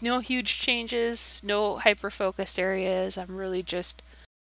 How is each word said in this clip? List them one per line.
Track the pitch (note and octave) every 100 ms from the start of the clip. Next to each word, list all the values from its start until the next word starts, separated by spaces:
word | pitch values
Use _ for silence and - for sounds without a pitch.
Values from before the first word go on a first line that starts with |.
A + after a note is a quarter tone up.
no | A#3 B3+
huge | A#3 B3+ G#3+ -
changes, | - A#3+ A#3 A#3+ A#3 A#3 - -
no | G3+ G#3 G#3 G#3+
hyper-focused | A3 G3+ G3 - F#3+ - F#3+ -
areas. | F#3 F#3+ F#3 F#3 F#3+ F#3
I'm | F3+ F#3+
really | F#3+ F#3
just | F3+ F3+ F3 - - - - _